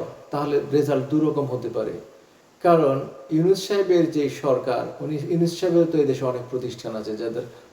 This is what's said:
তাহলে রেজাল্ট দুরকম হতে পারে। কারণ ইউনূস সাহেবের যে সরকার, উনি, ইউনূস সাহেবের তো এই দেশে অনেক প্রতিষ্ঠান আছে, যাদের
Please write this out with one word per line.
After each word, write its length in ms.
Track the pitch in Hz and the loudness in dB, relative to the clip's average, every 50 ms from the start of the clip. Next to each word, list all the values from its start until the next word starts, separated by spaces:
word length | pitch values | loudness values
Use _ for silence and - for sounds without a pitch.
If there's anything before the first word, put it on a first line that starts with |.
| 104 - - - - - | -4 -6 -12 -18 -12 -8
তাহলে 280 | - 143 147 143 143 139 - 131 135 | -6 -4 -2 0 0 0 0 2 0
রেজাল্ট 320 | 151 135 143 143 135 127 120 | 2 2 2 0 0 0 0
দুরকম 360 | 156 151 156 151 135 143 135 | 0 0 2 2 0 0 -2
হতে 240 | 127 127 120 120 113 | -2 -4 -6 -6 -6
পারে। 220 | 117 113 110 104 92 - - - - - - _ _ _ _ _ _ _ | -4 -4 -4 -4 -6 -10 -14 -18 -20 -20 -20 _ _ _ _ _ _ _
কারণ 380 | - 175 170 160 151 135 135 131 - - - - - - | 4 4 6 6 6 4 2 0 -4 -8 -12 -14 -6 -2
ইউনূস 360 | 160 156 165 185 190 190 - | 0 4 4 4 4 2 0
সাহেবের 440 | - 208 196 190 180 180 170 160 - | -2 0 0 2 4 4 4 4 2
যে 180 | 151 151 143 135 | 2 0 0 -2
সরকার, 720 | 127 - - 143 123 - - 135 120 113 117 - - - 143 | -2 -2 0 0 0 0 0 -2 -2 -2 -4 -6 -8 -8 -8
উনি, 140 | 147 156 143 139 175 | -6 -6 -4 -4 -2
ইউনূস 300 | 170 165 170 165 - - | 0 2 2 0 0 0
সাহেবের 260 | 190 180 170 170 165 165 | 0 2 4 4 4 4
তো 60 | - | 4
এই 60 | 156 143 | 2 2
দেশে 220 | 131 127 - 131 | 2 0 0 -2
অনেক 160 | 127 127 123 120 - | -2 -4 -4 -6 -6
প্রতিষ্ঠান 460 | 135 127 123 123 - - - 117 113 | -8 -6 -6 -8 -10 -10 -10 -8 -8
আছে, 220 | 107 104 110 107 | -8 -8 -8 -8
যাদের 240 | 107 120 117 113 123 - - - - - - | -6 -6 -6 -6 -6 -8 -10 -12 -20 -20 -16